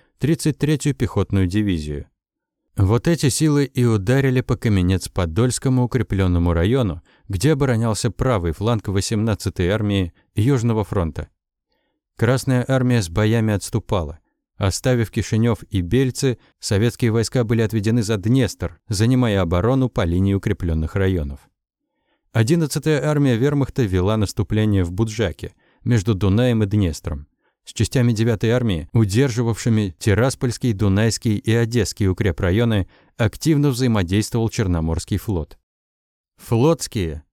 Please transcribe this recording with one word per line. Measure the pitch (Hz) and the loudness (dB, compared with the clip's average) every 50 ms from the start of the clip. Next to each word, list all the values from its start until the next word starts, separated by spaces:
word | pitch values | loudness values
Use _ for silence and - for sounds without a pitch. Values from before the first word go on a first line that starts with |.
| _ _ _ _ | _ _ _ _
тридцать | - 131 165 - - 160 135 | -2 -2 -2 0 0 -2 -2
третью | - - 143 156 135 - 147 135 | 0 0 0 0 0 0 -2 -2
пехотную | - 120 - - 101 92 - - 98 92 | -2 -4 -2 0 -2 -2 0 0 0 0
дивизию. | 87 92 107 107 101 92 80 76 76 73 71 - - _ _ _ _ _ _ _ _ _ _ _ _ _ | 2 0 0 0 0 0 -2 -2 -6 -8 -8 -10 -14 _ _ _ _ _ _ _ _ _ _ _ _ _
Вот | - 98 92 110 120 - | 0 2 2 2 2 2
эти | 165 170 - - 135 | 0 0 2 0 0
силы | - - 156 156 147 143 143 | 0 2 0 2 2 2 0
и | 131 - 131 123 | 0 0 0 2
ударили | 120 113 104 92 95 127 139 135 135 127 127 | 2 2 2 2 2 2 2 2 2 0 0
по | 120 - 127 | 0 -2 -4
Каменец-Подольскому | - - 117 104 95 90 90 95 87 - - - - 90 82 80 101 120 127 - - - 139 127 127 123 | -2 0 0 2 2 2 2 2 0 -2 -4 -4 -4 -4 -2 0 0 0 0 0 -2 -2 0 0 0 0
укрепленному | 117 - 123 110 - 107 95 95 90 87 87 85 87 82 | 0 0 -2 -2 -2 -2 0 2 2 2 2 2 2 2
району, | 82 85 101 123 135 120 95 78 82 - _ _ _ _ - | 2 2 2 2 0 0 -2 -4 -6 -10 _ _ _ _ -8
где | 98 87 - 147 160 | -6 -2 0 2 2
оборонялся | 135 143 131 120 110 117 117 107 - - 117 | 2 2 0 0 0 0 0 -2 -2 -2 -4
правый | - - - 131 123 98 85 85 80 | -4 -2 0 0 0 0 0 -2 -2
фланг | - 101 113 120 110 - - | -2 -2 -2 -2 -2 -2 -2
восемнадцатой | 92 98 - - 117 104 107 113 101 - - 95 - - 90 85 | -2 -2 -2 -2 -2 -2 0 -2 -2 -2 -4 -4 -4 -2 0 0
армии | 101 107 107 104 101 98 92 82 - _ _ _ _ | 0 0 0 0 0 0 -2 -4 -6 _ _ _ _
Южного | - 104 135 143 123 113 120 113 110 101 | 0 2 2 2 2 2 0 0 0 -2
фронта. | - - 101 85 80 76 - 78 - _ _ _ _ _ _ _ _ _ _ _ _ _ _ _ _ _ | -2 -2 -2 -2 -2 -4 -8 -12 -12 _ _ _ _ _ _ _ _ _ _ _ _ _ _ _ _ _
Красная | - 113 113 131 127 - 139 127 123 120 | -2 0 0 0 0 0 0 -2 -2 0
армия | - 135 131 127 123 123 117 101 | 0 0 0 2 2 0 0 0
с | 82 | -2
боями | 87 107 107 107 113 117 110 110 104 | -2 0 0 2 2 0 0 0 -2
отступала. | 98 - - - 107 - - 117 95 80 73 - - _ _ _ _ _ _ _ - | -2 -4 -4 -6 -6 -4 -4 -4 -4 -4 -6 -10 -14 _ _ _ _ _ _ _ -4
Оставив | 104 95 - - - 131 127 120 113 - | -2 -2 -2 -2 -2 0 0 0 0 -2
Кишинев | - 113 98 - - 107 117 120 110 - - | -4 -6 -4 -2 0 0 2 0 0 -2 -4
и | - - 95 87 | -6 -4 -4 -2
Бельцы, | 85 104 127 139 127 123 - - 135 117 - _ _ _ _ | 0 0 0 0 0 -2 -2 -2 -2 -2 -4 _ _ _ _
советские | - - 110 98 110 120 - - 127 117 | -6 -2 0 0 0 0 0 0 0 0
войска | 107 117 110 - - 131 117 | 2 0 0 0 0 -2 0
были | 104 120 113 | 0 0 0
отведены | 113 101 107 110 98 110 113 123 107 | 0 0 0 -2 0 2 0 0 0
за | 95 113 | 0 -2
Днестр, | 104 90 110 123 135 123 - - - 92 82 - - _ - | -2 0 2 2 2 2 0 -2 -6 -8 -10 -10 -12 _ -6
занимая | 107 90 110 120 131 127 127 113 101 98 92 | -2 0 2 2 4 2 2 2 2 2 2
оборону | 82 90 87 90 117 135 135 131 120 | 2 2 2 2 2 2 2 0 0
по | - - 101 | 0 -2 -2
линии | 82 85 90 95 98 98 | 0 2 2 2 2 2
укрепленных | 98 - 110 98 - 90 85 80 80 80 78 - | 0 -2 -2 -4 -2 -2 -2 -2 -2 -2 -2 -2
районов. | 98 95 95 95 85 73 69 69 - - _ _ _ _ _ _ _ _ _ _ _ _ _ _ _ _ _ - | 0 0 0 0 0 -2 -6 -8 -12 -18 _ _ _ _ _ _ _ _ _ _ _ _ _ _ _ _ _ 0
Одиннадцатая | 113 - 113 170 170 160 139 - 151 - 160 156 135 139 | 0 2 2 2 2 0 0 -2 -2 -2 0 0 0 0
армия | 151 151 147 143 135 120 | 0 2 2 2 2 2
вермахта | 107 127 147 147 143 135 - - - 123 | 2 2 0 0 0 -2 -2 -2 -2 0
вела | 98 90 92 90 101 110 | 0 2 2 2 2 0
наступление | 110 104 - - - 104 - 107 107 107 107 101 95 90 | 0 -2 -2 -2 -4 -4 -2 0 0 2 2 2 2 0
в | 85 90 | 0 -2
Буджаке, | 98 113 113 107 117 110 87 78 - - - - _ _ _ _ _ - | -2 -2 -2 -2 -2 -2 -4 -4 -6 -12 -14 -16 _ _ _ _ _ -2
между | 113 120 110 92 117 107 | 0 0 0 2 0 0
Дунаем | 87 104 95 95 110 123 127 117 110 107 | 0 2 2 2 2 2 2 2 0 0
и | |
Днестром. | 95 104 104 98 85 80 - - 85 78 71 73 - _ _ _ _ _ _ _ | 0 2 0 0 0 -2 -4 -8 -10 -10 -10 -12 -16 _ _ _ _ _ _ _
С | - - | -12 -4
частями | - 113 - - 135 120 120 117 | -2 -2 0 2 2 2 2 2
девятой | 101 113 120 113 98 - 110 | 2 0 0 0 0 0 0
армии, | 117 123 123 113 92 80 - - - | 0 0 0 0 -2 -2 -4 -2 0
удерживавшими | 117 110 98 92 117 139 135 110 120 120 117 113 - - 123 110 110 104 98 - - | 2 2 2 2 2 2 2 0 -2 -2 -2 -2 -2 0 0 2 2 0 -2 -4 -4
Тираспольский, | - 110 98 92 120 135 - - - 123 113 - - 123 110 | 0 0 2 2 2 0 0 -2 -4 -4 -4 -2 -2 -2 0
Дунайский | 95 107 101 95 101 110 113 107 - - 117 104 | 0 2 2 2 4 2 2 0 0 -2 -2 -2
и | 95 - - 113 | 0 0 0 0
Одесский | 117 117 113 117 120 101 - - - 101 95 | 2 0 0 0 0 0 0 -2 -2 0 0
укрепрайоны, | 90 - 101 95 82 - 98 87 90 110 120 117 110 101 85 - - _ _ _ _ - | 0 0 0 -2 -2 0 0 0 2 2 2 2 2 0 -2 -2 -8 _ _ _ _ -2
активно | 117 104 - - - 156 160 143 143 147 | -2 -2 -2 -2 0 0 2 2 2 2
взаимодействовал | 123 117 131 123 113 104 90 82 95 104 107 - - 117 113 110 | 2 2 0 2 2 2 0 2 0 0 0 0 -2 -2 -2 -2
Черноморский | - - 110 92 87 85 80 80 80 80 - - 104 95 | -2 -2 -2 0 0 0 0 -2 -2 -4 -4 -4 -4 -4
флот. | - - 101 85 73 - - - _ _ _ _ _ _ _ _ _ _ _ _ _ _ _ _ | -4 -4 -4 -4 -6 -8 -12 -20 _ _ _ _ _ _ _ _ _ _ _ _ _ _ _ _
Флотские | - - 117 113 123 160 170 - - - - 113 90 80 73 76 - _ | -6 -2 0 2 2 2 2 0 -4 -6 -6 -4 -4 -4 -6 -8 -12 _